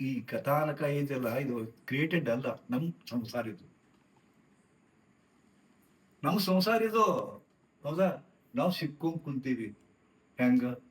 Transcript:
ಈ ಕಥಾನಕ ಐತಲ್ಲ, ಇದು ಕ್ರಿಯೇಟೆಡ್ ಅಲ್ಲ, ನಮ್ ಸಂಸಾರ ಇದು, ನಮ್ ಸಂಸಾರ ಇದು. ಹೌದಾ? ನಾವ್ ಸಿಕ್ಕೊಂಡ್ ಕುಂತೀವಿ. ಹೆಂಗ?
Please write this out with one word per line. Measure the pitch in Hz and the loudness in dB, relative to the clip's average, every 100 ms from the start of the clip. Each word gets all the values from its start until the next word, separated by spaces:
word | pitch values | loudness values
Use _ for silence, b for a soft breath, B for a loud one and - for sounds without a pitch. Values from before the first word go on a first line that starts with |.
ಈ | 135 123 | -4 -4
ಕಥಾನಕ | - 113 135 147 151 143 | -4 -4 0 2 2 0
ಐತಲ್ಲ, | 147 143 139 131 117 131 | 0 0 0 -2 -2 -2
ಇದು | 135 120 110 - - | -2 -4 -6 -10 -6
ಕ್ರಿಯೇಟೆಡ್ | 135 165 175 139 | -2 0 0 0
ಅಲ್ಲ, | 120 135 113 - | 0 -2 -6 -4
ನಮ್ | 127 170 - - | -2 -2 -6 -6
ಸಂಸಾರ | 120 113 123 110 | -6 -4 -4 -6
ಇದು, | 98 - _ _ _ _ _ _ _ _ _ _ _ _ _ _ _ _ _ _ _ _ _ _ _ _ _ | -8 -16 _ _ _ _ _ _ _ _ _ _ _ _ _ _ _ _ _ _ _ _ _ _ _ _ _
ನಮ್ | - 208 | 0 2
ಸಂಸಾರ | 185 185 202 226 | 2 2 4 2
ಇದು. | 220 220 196 - - - - _ _ _ | 4 4 4 2 -2 -10 -20 _ _ _
ಹೌದಾ? | 143 165 185 - - _ _ | -6 2 2 0 -10 _ _
ನಾವ್ | 123 175 | -2 0
ಸಿಕ್ಕೊಂಡ್ | - 151 - 165 160 | 0 -4 -2 -4 -2
ಕುಂತೀವಿ. | 147 135 131 120 107 104 _ _ _ _ _ - | -4 -4 -2 -2 -4 -10 _ _ _ _ _ 0
ಹೆಂಗ? | 123 127 123 123 - | 4 4 2 -6 -14